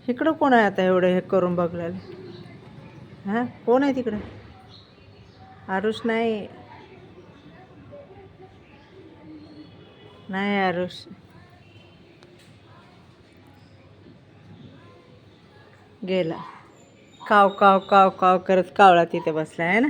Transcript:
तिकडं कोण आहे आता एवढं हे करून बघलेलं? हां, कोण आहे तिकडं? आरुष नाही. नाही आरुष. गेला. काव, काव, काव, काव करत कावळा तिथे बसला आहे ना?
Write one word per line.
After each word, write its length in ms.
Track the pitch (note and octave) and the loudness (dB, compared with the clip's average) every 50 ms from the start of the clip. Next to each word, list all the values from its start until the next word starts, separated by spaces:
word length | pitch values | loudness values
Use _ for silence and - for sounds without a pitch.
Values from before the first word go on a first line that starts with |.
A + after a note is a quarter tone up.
| _ | _
तिकडं 260 | - A#3+ - D4+ D#4+ | -6 -6 -2 -2 -2
कोण 200 | D#4 D#4 D4+ C#4 | 0 0 2 2
आहे 120 | B3+ A#3 A3 | 4 4 4
आता 180 | G3+ G3 G3 | 2 0 0
एवढं 240 | F#3 F#3 F#3 F#3 F3+ | 0 2 2 2 2
हे 140 | F3+ F3+ F#3 | 2 0 0
करून 340 | F3+ - - F#3+ F3 F3+ F3 | -2 0 0 0 0 0 -2
बघलेलं? 420 | F3 F3 E3+ F3 E3+ E3+ E3+ F3+ F#3+ - - - - - - - - - - - - - - - - - - - - - - - - - | -2 -4 -4 -4 -8 -10 -10 -10 -12 -14 -16 -18 -18 -18 -20 -20 -20 -20 -20 -20 -20 -20 -20 -20 -20 -20 -20 -20 -20 -20 -20 -20 -16 -10
हां, 180 | G3 G3+ A#3 B3 A#3+ - - - | -6 -4 -4 -4 -6 -10 -10 -2
कोण 160 | - A#3 C4 | 0 2 2
आहे 140 | C#4+ C#4+ C4+ | 2 0 -2
तिकडं? 220 | C4+ A#3+ A#3 G#3+ G#3 - - - - - - - - - - - - - _ - - - - - - - - - - - - - - - - | -4 -6 -6 -8 -10 -12 -14 -18 -20 -20 -20 -20 -20 -20 -20 -20 -20 -20 _ -20 -20 -20 -20 -20 -20 -20 -20 -20 -20 -20 -20 -20 -20 -12 -8
आरुष 320 | F#3+ F#3+ F#3+ A3 A3 - - | -8 -4 -4 -4 -6 -4 -6
नाही. 420 | A3+ A3+ A3+ A#3 A3+ A3 G#3 F#3 - - - - - - - - - - - - - - - - - - - - - - - - - - - - - - C#5+ C#5+ F#4+ F#4+ G4 F#4+ G4 - - F#4+ F#4+ - - - - - - - - - - - - D#4 D4+ - - - - - - - D4+ - - - - - - - - - - - - - - | -4 -4 -2 -2 -4 -4 -6 -10 -14 -18 -20 -20 -20 -20 -20 -20 -20 -20 -20 -20 -20 -20 -20 -20 -20 -20 -20 -20 -20 -20 -20 -20 -20 -20 -20 -20 -20 -20 -20 -20 -20 -20 -20 -20 -20 -20 -20 -20 -20 -20 -20 -20 -20 -20 -20 -20 -20 -20 -20 -20 -20 -20 -20 -20 -20 -20 -20 -20 -20 -20 -20 -20 -20 -20 -20 -20 -20 -20 -20 -20 -20 -20 -20 -16 -10
नाही 260 | F#3+ F#3+ G3 G3+ G3+ | -8 -6 -4 -2 -2
आरुष. 500 | G3+ F#3+ F#3 F3 F3 F3+ F3+ - - - - - - - - - - - - - - - - - - - - - - - _ - - - - - - - - - - _ - - - - - - - - _ _ _ _ _ _ - - - - - - - - - - - - - - - - - _ _ _ - - - - - - - - - - - - F4 F4 F4 B3 - _ - - _ _ - _ - - - - _ - _ - _ - F3+ | 0 -2 -2 -2 -4 -6 -8 -10 -18 -20 -20 -20 -20 -20 -20 -20 -20 -20 -20 -20 -20 -20 -20 -20 -20 -20 -20 -20 -20 -20 _ -20 -20 -20 -20 -20 -20 -20 -20 -20 -20 _ -20 -20 -20 -20 -20 -20 -20 -20 _ _ _ _ _ _ -20 -20 -20 -20 -20 -20 -20 -20 -20 -20 -20 -20 -20 -20 -20 -20 -20 _ _ _ -20 -20 -20 -20 -20 -20 -20 -20 -20 -20 -20 -20 -20 -20 -20 -20 -20 _ -20 -20 _ _ -20 _ -20 -20 -20 -20 _ -20 _ -20 _ -8 -6
गेला. 280 | F#3 F#3 F3 D#3+ E3 - - - - - - - - - - _ _ _ - _ _ - - - | -4 -2 -2 -4 -6 -10 -14 -18 -20 -20 -20 -20 -20 -20 -20 _ _ _ -20 _ _ -20 -4 2
काव, 200 | A3 G#3 G3+ G3 | 4 4 4 4
काव, 300 | G3 - G#3 G3 G3 G3 | 2 2 4 4 4 4
काव, 320 | G3 - G#3 G3 F#3+ F#3+ | 0 2 4 4 4 4
काव 280 | F#3 - F#3 F#3 F#3 F#3 | 2 2 2 2 2 2
करत 260 | F#3 - F#3+ F#3 F3+ F3+ - | 0 0 0 0 0 -2 2
कावळा 280 | - G#3 F#3+ F3 E3+ E3+ | 6 8 8 8 6 4
तिथे 280 | E3 - E3+ E3+ E3 | 0 -2 -6 -4 -4
बसला 320 | D#3 D#3 D#3 D#3 - - E3+ | -4 -4 -6 -8 -6 -6 -2
आहे 160 | E3+ F#3 A3 | 0 0 0
ना? 80 | B3+ D4 | 0 0